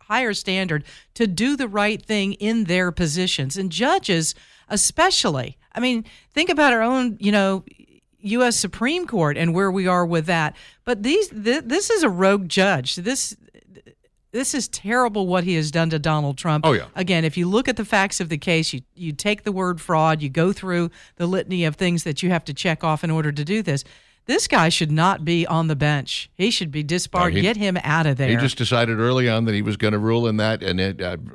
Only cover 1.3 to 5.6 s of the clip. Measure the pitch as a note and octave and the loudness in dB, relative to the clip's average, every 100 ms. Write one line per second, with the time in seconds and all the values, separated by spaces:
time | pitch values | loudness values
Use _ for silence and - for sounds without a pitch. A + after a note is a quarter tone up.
1.3 | E3+ B3+ C#4 A#3+ G3+ G#3 G#3+ - G#3+ G3 | 0 0 0 -2 0 0 -2 -4 -2 -2
2.3 | G3 G#3 A#3 F3+ F3+ F3+ E3+ E3 E3 F3+ | -2 -2 -2 0 0 0 0 -2 0 -2
3.3 | - C3 F#3 F#3+ D#3+ C4 F#4+ F#4+ E3+ D#3+ | -2 -4 -4 -4 0 2 2 2 0 0
4.3 | - - - - G3+ - - F4+ - A3 | -6 -14 -20 -6 -2 0 2 2 4 0
5.3 | C#3 - - | 0 -4 -12